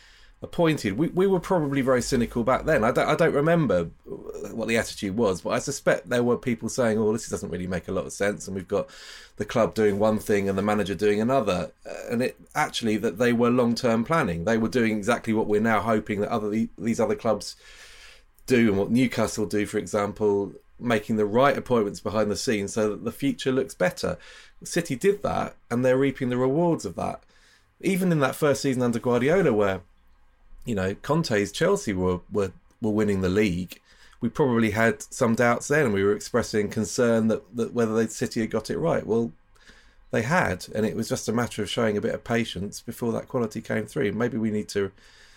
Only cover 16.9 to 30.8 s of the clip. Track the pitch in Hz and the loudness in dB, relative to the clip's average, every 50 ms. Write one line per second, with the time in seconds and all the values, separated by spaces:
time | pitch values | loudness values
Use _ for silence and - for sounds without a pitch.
16.9 | 113 117 110 101 107 - - 113 107 101 - - - - - - - - - - | 0 0 0 0 0 -2 0 -2 -2 -2 -4 -10 -14 -16 -20 -20 -20 -20 -20 -20
17.9 | - - - - - - - _ _ _ - - 131 120 117 110 95 98 98 - | -20 -20 -20 -20 -20 -20 -20 _ _ _ -2 2 4 6 6 4 4 2 2 2
18.9 | 113 127 131 117 - 123 107 - - - 104 90 104 104 104 92 - 104 - 87 | 2 2 2 2 2 -2 -2 -2 -2 -4 -4 -2 0 -2 -2 0 -2 -4 -4 -2
19.9 | - 104 101 101 - - 107 104 101 101 101 90 - - - - - - 113 120 | -2 -2 -2 -2 -2 0 2 2 2 2 0 -4 -8 -14 -20 -20 -18 -8 -2 0
20.9 | 117 107 - - 113 107 107 101 104 120 135 143 131 117 - - 123 117 104 101 | 0 0 0 0 0 0 0 2 4 4 4 4 2 0 -2 0 0 0 0 0
21.9 | - - - 104 95 110 104 104 98 92 - 131 113 101 101 95 - 113 107 107 | -4 -6 -6 -4 0 0 0 0 -2 -2 -2 -2 0 0 -2 -2 -2 0 0 0
22.9 | 101 85 92 113 - - 143 139 120 - - 135 131 131 - - - - 180 180 | -2 -4 -8 -8 -6 -2 -2 -2 -2 -2 -2 0 0 0 -2 -2 -2 0 0 0
23.9 | 175 - - 90 85 - - - - - - - - - - - - 175 - - | 0 -2 -6 -6 -6 -8 -12 -20 -20 -20 -20 -20 -20 -18 -14 -4 -4 -4 -4 -4
24.9 | 135 120 - 196 202 - - 90 82 - - - - - - - 120 120 127 127 | -4 0 2 2 2 2 -2 -4 -2 -2 -4 -6 -8 -14 -8 -4 -2 0 2 4
25.9 | 127 131 139 139 131 - 135 123 123 123 127 131 135 165 175 170 160 - - 92 | 4 4 2 2 0 -2 -4 -2 0 0 2 2 2 2 2 2 0 0 -2 -6
26.9 | 82 - 92 92 - - - _ _ _ _ _ _ _ _ _ _ _ - - | -6 -4 -4 -4 -6 -8 -14 _ _ _ _ _ _ _ _ _ _ _ -2 -2
27.9 | 190 180 190 180 165 151 135 131 - - 156 143 131 - - 139 127 123 123 120 | 0 2 2 2 4 4 2 0 0 2 2 2 2 2 2 0 0 2 0 0
28.9 | 113 113 - 123 120 120 120 143 175 196 180 139 110 104 104 98 95 90 - - | 0 0 0 2 2 2 4 4 4 4 4 4 4 4 4 2 0 -2 -6 -12
29.9 | _ _ _ - - _ - - _ _ _ - - - - 120 110 95 | _ _ _ -20 -20 _ -20 -20 _ _ _ -20 -20 -12 -8 -4 -2 -2